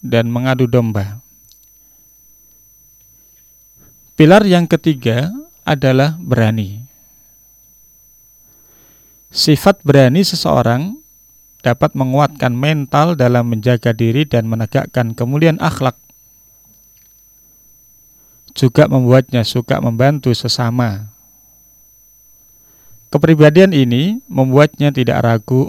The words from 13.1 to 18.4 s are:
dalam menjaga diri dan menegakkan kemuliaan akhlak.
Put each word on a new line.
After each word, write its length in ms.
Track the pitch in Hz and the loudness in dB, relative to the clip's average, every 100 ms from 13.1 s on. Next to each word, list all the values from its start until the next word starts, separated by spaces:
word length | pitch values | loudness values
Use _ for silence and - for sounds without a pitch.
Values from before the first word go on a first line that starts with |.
dalam 400 | 156 123 123 120 | 2 0 0 0
menjaga 400 | 113 123 120 120 | -2 0 0 0
diri 300 | 113 117 123 | -2 0 -2
dan 260 | 151 117 113 | -2 -2 -2
menegakkan 640 | 113 110 139 - 127 117 | -4 -4 -4 -4 -4 -4
kemuliaan 480 | 113 123 147 165 156 | -4 -4 0 0 0
akhlak. 380 | - - 131 - _ _ _ _ _ _ _ 214 _ _ _ _ _ _ _ _ _ _ _ _ _ _ _ _ | -4 -4 -6 -6 _ _ _ _ _ _ _ _ _ _ _ _ _ _ _ _ _ _ _ _ _ _ _ _